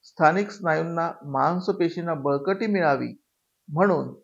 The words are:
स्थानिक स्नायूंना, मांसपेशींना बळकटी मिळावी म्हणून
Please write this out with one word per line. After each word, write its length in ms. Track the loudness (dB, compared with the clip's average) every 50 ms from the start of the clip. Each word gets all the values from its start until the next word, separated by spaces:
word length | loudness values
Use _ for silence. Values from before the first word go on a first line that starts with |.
| _
स्थानिक 480 | -20 _ 4 4 4 4 4 -2 -4
स्नायूंना, 600 | -8 -4 0 0 0 0 0 -2 -2 -2 -4 -4 -6 -10 -12
मांसपेशींना 880 | -4 0 0 2 2 0 0 -2 -2 0 0 0 -2 -2 -4 -4 -4 -6
बळकटी 540 | -2 0 -2 -2 0 0 -2 -2 -2 -2
मिळावी 460 | -2 0 2 2 2 2 2 -2 -6 -8 _ _ _ _ _ _ _ _ _ _ -6
म्हणून 380 | 0 2 4 4 4 0 -2 -6 -12 -16